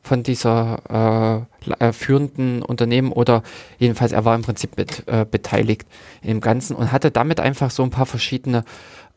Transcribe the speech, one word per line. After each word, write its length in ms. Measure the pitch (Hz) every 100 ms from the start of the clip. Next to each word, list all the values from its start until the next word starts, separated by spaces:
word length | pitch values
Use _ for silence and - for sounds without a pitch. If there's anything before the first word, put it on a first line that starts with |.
von 220 | - 127
dieser, 1200 | 120 123 117 113 113 113 - 110 110 113 110 113 117 _
äh, 60 | -
le-, 100 | -
äh, 140 | 117
führenden 720 | 110 - 139 143 - 131 123
Unternehmen 480 | - 120 117 120 131
oder 320 | - 120 117 - - - -
jedenfalls 360 | 123 110 120
er 120 | - 110
war 80 |
im 80 | 113
Prinzip 360 | 117 104 - -
mit, 300 | 90 - -
äh, 200 | 113 110
beteiligt 560 | 104 - 104 110 110 - - - -
im 180 | - 110
Ganzen 340 | 113 117 - 127
und 160 | 117
hatte 200 | 131 151
damit 280 | - 139 165
einfach 300 | - 139 135
so 140 | -
ein 80 | 131
paar 160 | 127 131
verschiedene, 560 | 120 - 127 135 120 117 - - - -